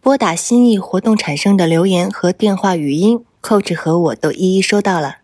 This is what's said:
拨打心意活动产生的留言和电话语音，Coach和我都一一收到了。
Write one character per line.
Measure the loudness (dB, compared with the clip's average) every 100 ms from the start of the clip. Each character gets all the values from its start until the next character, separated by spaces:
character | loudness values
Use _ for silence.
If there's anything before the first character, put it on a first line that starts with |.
拨 | 2 2
打 | 0 -2
心 | 0 2 4
意 | 2
活 | -2 -2
动 | 0 -2
产 | -2 -2
生 | 0 2
的 | 2
留 | 2 2
言 | 0 -2
和 | -2 -4
电 | 0 -2 0
话 | -2 -2
语 | -2
音， | 0 2 0 -4 _
Coach | -2 -2 0 -6
和 | -2 0
我 | 0 0
都 | -4
一 | 0 0 0
一 |
收 | 0 0
到 | 0 -2
了。 | -4 -10